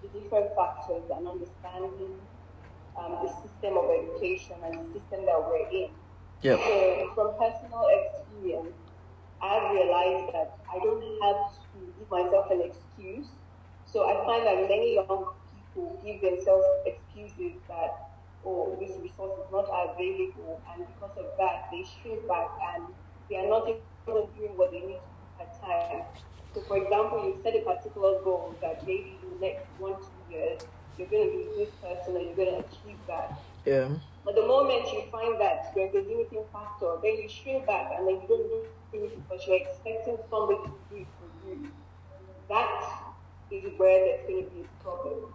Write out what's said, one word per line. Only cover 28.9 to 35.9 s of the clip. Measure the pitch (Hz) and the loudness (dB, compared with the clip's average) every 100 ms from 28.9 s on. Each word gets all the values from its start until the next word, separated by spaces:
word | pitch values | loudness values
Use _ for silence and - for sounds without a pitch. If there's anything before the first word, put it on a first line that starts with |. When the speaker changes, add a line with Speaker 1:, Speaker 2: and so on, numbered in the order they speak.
| 185 - - | -4 -4 -14
Speaker 1:
in | - - | -14 -4
the | |
next | 185 - - - | -4 -4 -12 -10
one, | 190 190 | -8 -6
two | - - - 165 | -10 -18 -12 -4
years, | 160 - - - - - | -4 -4 -12 -18 -20 -12
you're | - | 0
gonna | 214 208 | 2 2
be | - - 214 | 0 -4 -4
this | 208 - | -4 -6
person | 180 180 180 180 | -8 -8 -4 -4
or | |
you're | 170 185 | -4 0
gonna | 185 - | 2 0
achieve | - - 208 208 - | -6 -14 -18 -16 -8
that. | - - 143 - - - | -6 -6 -10 -14 -6 2
Speaker 2:
Yeah. | 139 131 151 - - - | 4 4 -2 -6 -10 0
Speaker 1:
But | 202 | 4
the | 233 | 6
moment | 262 269 247 - | 6 6 4 0
you | 214 - | -4 -6
find | 226 233 220 | -4 -2 2
that | 202 - - | 4 2 -2
there's | 196 190 | -2 2